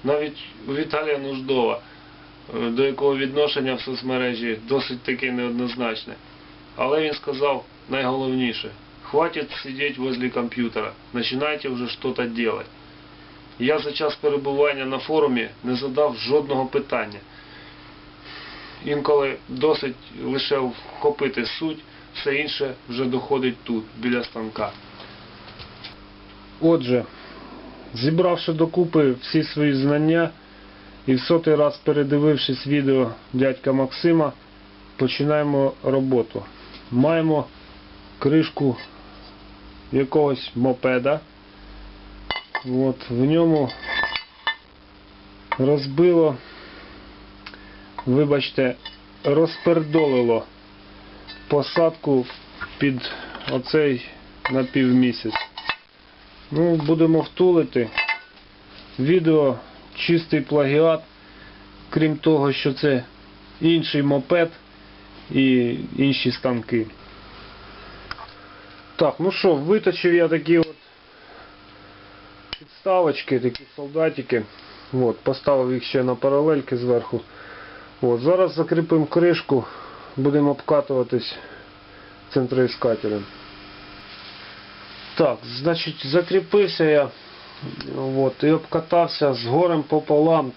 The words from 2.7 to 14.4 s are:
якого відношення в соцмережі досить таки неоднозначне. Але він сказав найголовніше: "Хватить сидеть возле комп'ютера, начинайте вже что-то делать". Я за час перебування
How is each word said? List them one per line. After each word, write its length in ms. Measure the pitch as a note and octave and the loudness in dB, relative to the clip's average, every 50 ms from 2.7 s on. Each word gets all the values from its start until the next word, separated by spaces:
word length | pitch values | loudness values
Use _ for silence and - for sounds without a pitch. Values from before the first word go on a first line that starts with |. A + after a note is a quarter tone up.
| A#2 A#2+ C3+ | 0 0 0
якого 320 | C#3 C3 C3+ C#3 C#3 C#3 C3+ | 0 0 0 0 0 0 0
відношення 560 | C3+ C3 C3 C#3+ D3 D3 - C#3+ C3 C3 B2+ | -4 -4 0 0 0 0 0 -2 -2 -4 -4
в 80 | A#2+ | -4
соцмережі 800 | - - C3 A#2 B2+ B2+ B2+ B2+ B2+ B2 B2 A2+ A#2 A#2+ A2+ A2 A2 A#2 | -6 -8 -10 -8 -6 -4 -2 -2 -2 -2 -4 -4 -4 -6 -6 -6 -4 -2
досить 340 | C3 C#3 B2+ - B2+ A#2+ | -2 -2 -2 -4 -10 -10
таки 300 | - - C3 A#2+ - B2+ | -6 -6 -6 -4 -4 -4
неоднозначне. 840 | B2 B2 B2 B2 A#2+ A#2+ B2 B2 A#2 B2 B2+ A#2 A2 A2 - - G#2+ - - - - - - - - - - - - | -4 -4 -4 -4 -4 -4 -4 -6 -4 -4 -4 -4 -4 -6 -10 -14 -16 -18 -18 -20 -20 -20 -20 -20 -20 -20 -20 -20 -8
Але 260 | - - C3 C#3+ D#3 | -6 -2 0 0 0
він 120 | D#3 D#3 D3 | 0 -2 -4
сказав 520 | C3+ - - C3+ C3 C#3 C#3+ C#3 B2 A2+ - - - - - | -6 -6 -8 -4 -2 0 0 0 -2 -4 -12 -20 -20 -12 -6
найголовніше: 800 | C3 C3+ C3+ B2+ C3 C3+ C3+ C3 C3 B2+ B2+ A#2+ A2 - - A2 G#2 - - - - - - | -6 -4 -2 -2 -2 -2 -2 -2 -2 -2 -2 -2 -4 -4 -8 -12 -14 -16 -20 -20 -20 -20 -16
"Хватить 480 | - - C#3+ D#3+ E3+ D#3+ E3 C#3+ - | -2 0 0 0 0 -2 -6 -8 -8
сидеть 460 | - - - C#3 C3 C3+ C#3+ D3 B2+ B2 | -10 -12 -12 -10 -6 -4 -4 -4 -4 -4
возле 320 | B2+ C3+ B2+ A#2+ B2+ B2+ | -4 -4 -4 -2 -4 -4
комп'ютера, 640 | A#2+ B2+ A#2+ A#2 - B2 A#2+ A2+ A2 A2 G#2+ G#2+ G#2 - - - - | -2 -4 -4 -4 -4 -4 -4 -4 -2 -4 -6 -6 -8 -14 -20 -10 -8
начинайте 560 | A#2+ A#2 - C3 B2+ C#3+ D3+ D3+ D3 - C#3+ | -6 -6 -4 -4 -2 -2 -2 -4 -4 -6 -8
вже 180 | B2+ A#2+ B2 A#2 | -6 -6 -6 -8
что-то 360 | - - - C3+ A#2+ - B2 | -10 -6 -6 -6 -4 -4 -4
делать". 420 | A#2+ A2+ A2+ A#2 A2 G#2 G#2 G2+ - - - - - - - - - - - - - - - - - - - | -4 -2 -2 -2 -2 -2 -4 -8 -12 -18 -20 -20 -20 -20 -20 -20 -20 -20 -20 -20 -20 -20 -20 -20 -20 -10 -4
Я 200 | A#2+ C3 D3+ D#3 | -2 0 0 0
за 120 | D3 D3 | -2 -6
час 240 | C#3+ - D#3 D3+ D3 | -6 -2 -2 -4 -4
перебування 680 | - - D3+ C#3+ C#3+ | 0 -2 0 0 0